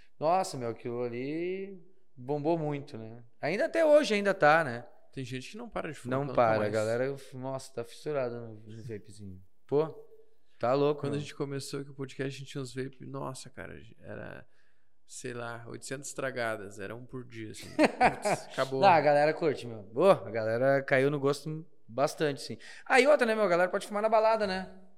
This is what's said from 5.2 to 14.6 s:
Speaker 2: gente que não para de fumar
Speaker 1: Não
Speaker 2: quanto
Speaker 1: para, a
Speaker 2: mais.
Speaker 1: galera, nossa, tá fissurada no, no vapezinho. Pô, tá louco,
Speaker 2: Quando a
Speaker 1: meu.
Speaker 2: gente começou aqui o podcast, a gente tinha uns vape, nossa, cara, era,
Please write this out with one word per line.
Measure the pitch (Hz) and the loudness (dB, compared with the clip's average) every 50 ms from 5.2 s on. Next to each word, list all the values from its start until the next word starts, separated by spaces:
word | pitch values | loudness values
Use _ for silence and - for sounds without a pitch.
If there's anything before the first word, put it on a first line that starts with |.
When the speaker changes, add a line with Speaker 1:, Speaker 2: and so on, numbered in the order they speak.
| 135 | -10
Speaker 2:
gente | 117 127 131 131 - | -8 -8 -10 -10 -10
que | - 214 | -14 -14
não | 240 220 | -12 -10
para | - - 190 175 | -8 -6 -6 -6
de | 147 | -8
fumar | - - 123 127 135 | -8 -6 -2 -2 -2
Speaker 1:
Não | 143 | -2
Speaker 2:
quanto | 143 127 | 0 2
Speaker 1:
para, | 131 123 113 110 | 4 6 6 6
a | 110 | 4
Speaker 2:
mais. | 107 104 104 | 2 2 0
Speaker 1:
galera, | 110 107 110 113 120 127 135 139 139 - - - | 0 0 0 0 0 0 -2 -4 -6 -10 -14 -14
nossa, | 127 127 131 135 135 - - | -10 -8 -8 -8 -8 -8 -10
tá | - - 117 | -10 -10 -10
fissurada | - - - - 147 151 143 127 123 117 120 | -10 -10 -12 -8 -4 -4 -2 -2 -4 -4 -8
no, | 117 113 110 107 104 | -10 -12 -14 -16 -16
no | 107 107 113 107 | -16 -16 -14 -12
vapezinho. | 127 113 101 95 - 98 98 104 98 92 95 95 - - - - - | -10 -12 -12 -12 -14 -18 -16 -14 -14 -14 -16 -16 -20 -20 -18 -8 0
Pô, | 135 143 156 156 156 - - - - - - - - - - - - - | 2 2 2 0 -2 -12 -16 -20 -20 -20 -20 -20 -20 -20 -20 -20 -12 -4
tá | - 120 127 | 0 0 2
louco, | 143 143 147 151 147 | 4 4 2 2 0
Speaker 2:
Quando | - 139 - | -2 -4 -4
a | 143 | -4
Speaker 1:
meu. | |
Speaker 2:
gente | - - - | -6 -6 -8
começou | - 147 139 139 139 135 - - 139 | -8 -6 -6 -6 -8 -8 -8 -8 -8
aqui | 139 143 | -8 -10
o | 139 | -10
podcast, | 135 135 131 - - 135 139 135 | -10 -10 -10 -6 -6 -6 -6 -6
a | 131 | -8
gente | 139 135 | -12 -12
tinha | - 147 | -10 -10
uns | 135 123 123 | -10 -8 -8
vape, | 131 127 135 139 - 139 | -8 -8 -8 -10 -14 -14
nossa, | 131 135 135 143 139 131 - - - | -12 -10 -8 -8 -8 -8 -10 -12 -16
cara, | - - 85 87 87 78 - 110 - - | -14 -14 -14 -12 -14 -16 -16 -18 -20 -20
era, | - 95 104 113 113 - 92 - - - - - | -16 -14 -12 -12 -12 -12 -14 -16 -16 -20 -20 -20